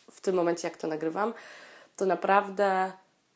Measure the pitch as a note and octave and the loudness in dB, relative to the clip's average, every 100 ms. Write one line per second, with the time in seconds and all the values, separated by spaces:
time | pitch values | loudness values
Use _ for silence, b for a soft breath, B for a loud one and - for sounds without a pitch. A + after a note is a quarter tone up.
0 | - - - F#3 E3+ E3+ E3+ - E3 D#3 | -20 -6 0 2 2 0 -4 -6 -6 -4
1 | D#3+ E3+ G#3+ A#3 B B B B B - | -4 -2 -2 -4 B B B B B -2
2 | F#3+ E3+ G3 G3 G3+ F#3+ G3 F#3+ F#3+ F#3+ | 0 2 4 4 4 2 2 2 0 -4
3 | _ _ _ | _ _ _